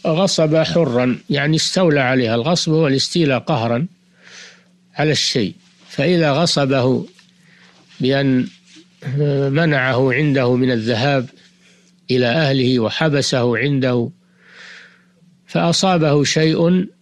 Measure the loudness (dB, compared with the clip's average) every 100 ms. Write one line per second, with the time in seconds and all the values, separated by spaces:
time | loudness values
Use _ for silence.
0 | -4 0 0 0 2 2 0 0 0 0
1 | 0 -2 -4 -2 0 0 0 0 2 2
2 | 2 0 0 0 0 -2 0 0 2 0
3 | -2 0 0 0 -2 -2 -2 -2 -4 _
4 | _ _ -20 -20 -20 -20 _ _ _ -4
5 | -2 0 -2 -2 -4 -6 _ _ -14 -4
6 | 0 2 2 2 0 0 0 0 2 0
7 | -4 -16 _ _ _ _ -20 _ _ -4
8 | -2 0 0 0 -2 -8 _ -20 -20 _
9 | -8 -2 -2 0 0 0 0 0 0 0
10 | 0 0 0 2 2 2 0 0 -2 -2
11 | 0 0 -4 -12 _ _ _ _ _ _
12 | -4 0 0 0 0 0 0 0 0 -2
13 | 0 0 0 0 0 0 -2 0 0 0
14 | -2 -8 _ _ -20 -20 -20 -20 -20 _
15 | _ _ _ _ -8 -2 0 0 2 2
16 | 2 2 0 0 0 2 2 2 0 -8